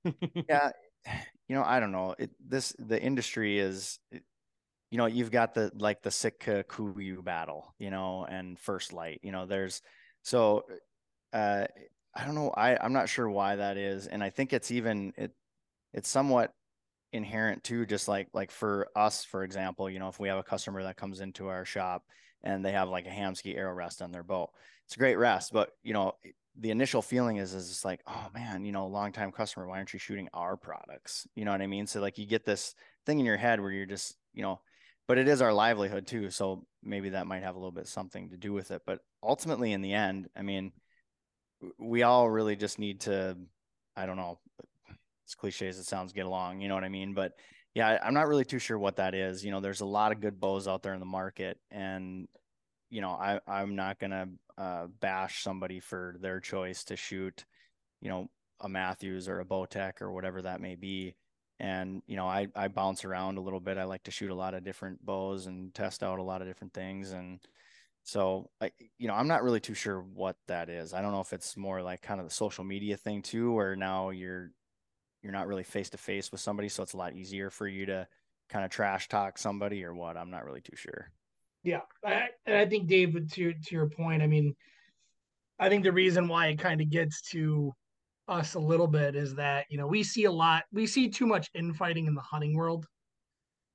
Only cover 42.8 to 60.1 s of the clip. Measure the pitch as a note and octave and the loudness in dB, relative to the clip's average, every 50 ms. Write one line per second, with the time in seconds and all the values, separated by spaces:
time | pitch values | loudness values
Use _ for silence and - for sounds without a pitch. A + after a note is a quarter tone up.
42.8 | G#2+ G2+ G2 F#2+ - G#2+ G2 G2 F#2+ F#2+ F2+ F2+ F2+ F2 _ _ _ _ _ _ | -4 -4 -4 -4 -2 0 0 0 0 -2 -4 -6 -12 -18 _ _ _ _ _ _
43.8 | _ _ _ G2+ F#2+ F#2 F#2 F#2+ F2+ F2 F2 - _ - _ - - _ _ _ | _ _ _ -8 -6 -6 -4 -6 -6 -8 -8 -12 _ -20 _ -20 -20 _ _ _
44.8 | _ - - - _ _ _ _ _ - - - - G2 F2+ - G2 F#2+ F2+ F#2 | _ -20 -20 -20 _ _ _ _ _ -18 -12 -8 -6 -6 -4 -4 -6 -6 -6 -8
45.8 | F2 - G2 F#2+ F#2 F#2 F#2 G2+ F#2 F#2 F#2 F#2 F#2 F2+ F#2 F#2+ G2 G2 G2 F#2+ | -8 -6 -4 -4 -6 -6 -6 -4 -4 -2 -2 -2 -4 -4 -6 -4 -2 0 0 0
46.8 | F#2+ F#2 G2 F#2+ F#2+ G2 G2 G2 F#2+ F2+ - - - - - - _ _ _ A2+ | 0 -2 -4 -6 -6 -4 -2 -2 -2 -2 -4 -8 -18 -20 -20 -20 _ _ _ 4
47.8 | A2+ A2 A2+ - - A2 C3+ D3 D#3 D3+ D3+ C#3+ B2 - C3+ B2 - - A2+ G#2 | 4 6 6 4 4 4 4 4 6 6 6 4 4 2 -2 -4 -2 -2 0 2
48.8 | G2+ G2 - - F#2+ F#2 F#2 F#2+ F#2+ F#2+ F#2 F#2+ G2+ G2+ G2 G2 G2 G2 G2 G2 | 2 2 2 2 0 0 0 0 -2 -2 -2 -4 -4 -4 -4 -2 -2 -4 -4 -4
49.8 | G#2 G2 G2+ G#2 G#2+ G#2+ G#2+ G#2+ G#2+ G#2 G2+ F#2 G2+ G2 G2 G2 F#2+ G2 F#2+ F#2 | -4 0 2 4 4 4 2 2 0 -2 -2 0 0 0 0 0 0 -2 -2 -2
50.8 | - G2 F#2+ F#2 F#2 F#2 F#2 F#2 F#2 F#2+ - - F#2+ F#2 F#2 - _ _ G#2 G2+ | -2 -6 -6 -6 -8 -6 -6 -4 -4 -6 -6 -6 -6 -6 -8 -10 _ _ -10 -8
51.8 | F#2+ F#2+ F#2+ F#2+ F#2 F#2 F#2 F#2 - - _ _ _ _ _ _ _ _ _ _ | -6 -6 -6 -6 -8 -8 -10 -10 -12 -14 _ _ _ _ _ _ _ _ _ _
52.8 | _ _ A#2 G#2+ G2 F#2 F2 - F#2+ G2+ G2+ G2+ - - G2 G2 G2 G2+ G2+ G2 | _ _ -8 -6 -4 -4 -4 -2 0 0 0 0 -2 -2 -2 -2 -2 -2 -2 -2
53.8 | F#2+ F#2+ G2 - G2+ G2 G2 F#2+ F#2 F2+ F2+ - _ _ _ - G2 F#2 F2 E2+ | -2 -4 -4 -4 -4 -4 -4 -4 -4 -6 -10 -14 _ _ _ -10 -8 -6 -6 -6
54.8 | E2+ F2 G2 - - G2 F#2+ F#2 F#2+ F#2+ - - - G2 F#2+ F#2 F#2+ F2+ F#2 F#2 | -8 -8 -6 -4 -2 -2 0 -2 -2 -4 -4 -6 -6 -6 -6 -6 -6 -6 -8 -10
55.8 | - - F#2+ F#2 F2+ F2+ F2+ F2 F#2+ F#2+ F#2 F#2 - - A2 G2 F#2 F#2 F2+ - | -10 -10 -10 -8 -8 -8 -10 -8 -6 -4 -4 -4 -6 -6 -6 -4 -4 -4 -6 -10
56.8 | - - F#2+ - - - F#2+ F#2+ F#2+ F#2+ - - - _ _ _ _ _ _ _ | -10 -10 -10 -10 -8 -8 -6 -6 -6 -6 -8 -10 -18 _ _ _ _ _ _ _
57.8 | _ _ _ _ - G2 F#2 F#2 F#2 - - _ _ _ _ _ - G2 F#2+ F#2+ | _ _ _ _ -8 -6 -6 -6 -8 -10 -14 _ _ _ _ _ -10 -6 -4 -2
58.8 | F#2 F#2 F#2 - G2 F#2+ F#2 F#2 F2+ F#2+ F#2 F#2 F#2 F2+ F#2+ F#2+ F#2 - - G#2 | -2 -2 -4 -4 -6 -6 -6 -6 -6 -6 -6 -6 -4 -2 -2 -2 -2 -4 -4 -6
59.8 | G2 F#2+ - - G2+ G2 | -6 -6 -6 -8 -8 -8